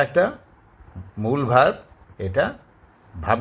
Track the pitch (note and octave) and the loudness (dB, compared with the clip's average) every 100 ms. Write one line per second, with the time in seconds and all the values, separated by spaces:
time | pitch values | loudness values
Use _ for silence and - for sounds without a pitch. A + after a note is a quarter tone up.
0 | C#3 F3 G3+ D4+ _ _ _ - - F#2 | 2 2 0 -2 _ _ _ -20 -20 -18
1 | F#2 - G#2+ C#3+ B2 B2 D3+ G#3+ - - | -16 -6 -4 -2 2 4 4 0 -10 -20
2 | - - F#2+ A2+ G3 - _ _ _ _ | -20 -10 -6 -2 -2 -4 _ _ _ _
3 | _ F2+ D#2+ A#2 | _ -10 -2 -2